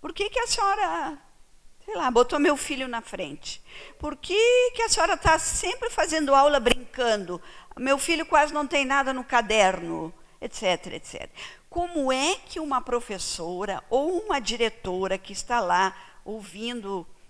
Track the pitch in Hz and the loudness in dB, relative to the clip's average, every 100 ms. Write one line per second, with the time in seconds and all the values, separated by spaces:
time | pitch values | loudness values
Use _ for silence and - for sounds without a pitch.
0 | 311 339 403 494 480 - 403 392 370 330 | -10 -4 -2 -2 -2 0 2 2 0 -2
1 | 294 294 - _ - - - - - 415 | -4 -8 -16 _ -20 -20 -20 -20 -10 -2
2 | 269 233 240 302 285 285 - 269 262 233 | 2 4 4 4 2 2 -2 -6 -4 -6
3 | - - 160 143 - - - - - - | -8 -10 -8 -10 -12 -14 -16 -18 -18 -10
4 | 294 285 - 381 466 494 494 494 453 - | -10 -8 -2 2 6 6 4 2 0 2
5 | 339 - - 320 - - 359 494 466 - | 2 2 4 4 2 -4 -4 -4 -6 -2
6 | 330 320 285 277 285 294 233 247 247 - | 0 0 4 6 6 6 2 0 -2 -4
7 | 240 214 180 175 - - - - 262 277 | 0 0 -2 -10 -10 -20 -18 -8 0 0
8 | - 330 320 320 294 294 285 302 262 277 | 2 -2 4 4 4 0 -2 0 2 2
9 | 269 262 254 247 214 214 190 185 170 160 | 2 -2 0 0 2 4 4 4 -4 -6
10 | 160 - - _ - - 196 175 - - | -6 -12 -20 _ -12 -4 -2 -2 -4 -12
11 | - - - - - - _ 349 349 339 | -12 -14 -14 -16 -18 -18 _ -4 -4 -2
12 | 262 262 285 403 - - 311 262 240 240 | 0 2 0 -2 -6 -8 -2 -4 -2 -4
13 | 233 196 - - 170 180 202 185 - 247 | -4 -8 -8 -8 -8 -6 -6 -6 0 0
14 | 294 370 440 294 220 226 233 220 185 185 | 2 -2 -2 -2 -2 -2 -2 -2 -6 -4
15 | 190 190 - 196 - 240 185 175 190 185 | -2 -2 -6 -12 -2 0 2 2 2 -2
16 | - - - 220 196 170 226 247 196 196 | -20 -20 -12 -12 -12 -10 -8 -8 -6 -8
17 | - - - | -8 -18 -20